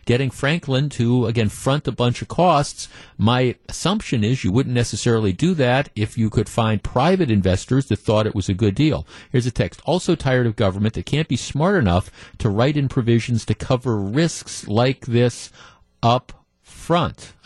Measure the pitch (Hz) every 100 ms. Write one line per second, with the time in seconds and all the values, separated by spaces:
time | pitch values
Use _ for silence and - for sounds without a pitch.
0 | - 120 135 - 139 165 - 131 147 -
1 | 117 123 117 117 104 - 131 147 147 104
2 | 120 117 - - 180 143 143 - - -
3 | - - 107 123 127 - - - 165 214
4 | - 123 104 131 - 107 139 120 120 110
5 | 123 117 107 90 170 170 123 127 147 -
6 | 107 - 110 110 104 - 110 107 - 120
7 | 151 190 147 107 92 92 - 131 - 101
8 | - 107 107 104 92 95 107 98 156 87
9 | - - - 127 120 - 95 - - 175
10 | - 165 143 127 117 107 101 95 107 92
11 | - 143 160 127 - 139 170 202 104 87
12 | - - - - 113 101 135 147 135 -
13 | 113 117 - 113 - 107 - 127 127 107
14 | 98 123 165 - - - - 104 127 -
15 | - 117 120 - - - - _ _ _
16 | 117 123 - - _ _ _ - - 170
17 | 139 - - -